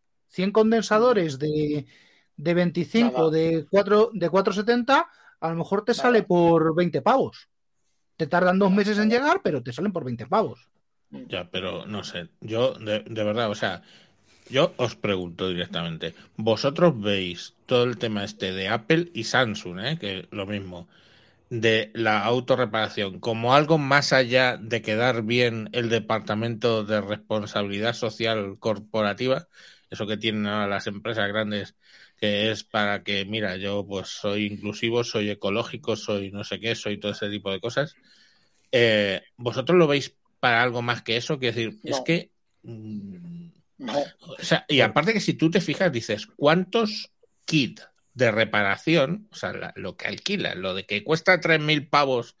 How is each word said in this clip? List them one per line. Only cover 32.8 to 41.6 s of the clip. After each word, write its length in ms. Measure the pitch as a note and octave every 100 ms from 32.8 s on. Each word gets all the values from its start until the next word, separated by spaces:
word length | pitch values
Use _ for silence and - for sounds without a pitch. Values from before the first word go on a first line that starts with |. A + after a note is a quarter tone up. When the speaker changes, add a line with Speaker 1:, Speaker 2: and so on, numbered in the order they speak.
| G#2 G2+
Speaker 3:
que, 240 | G2 G2+ G2
mira, 320 | A2 G#2 F#2
yo 280 | G2 G2+ G2+
pues 220 | G2 F#2
soy 380 | - G#2 G#2 G#2
inclusivo, 580 | G#2 G#2 G2+ A#2 A#2
soy 240 | A#2 A2+ G#2
ecológico, 640 | G2+ G2+ A2+ A#2 A2+ -
soy 360 | G#2+ - G#2 G2
no 120 | G2
sé 140 | G2+ F#2+
qué, 160 | A2+
soy 240 | A#2 - G#2
todo 140 | G#2
ese 160 | G2+ G2+
tipo 220 | G#2 G2
de 100 | G2
cosas? 340 | A#2 C3+ D3+ - _ _ _ _ _ _ _
Eh, 500 | A#2+ A#2 G#2+ G2+ F#2+ - -
¿vosotros 400 | A#2+ - - F3+
lo 100 | D#3+
veis 300 | C#3+ C3+ _ _ _
para 220 | B2+ A#2
algo 180 | B2+ A#2+
más 220 | A#2+ A2+
que 160 | - A2+
eso? 200 | A#2+ D3
Quiero 160 | B2+
decir, 260 | A2+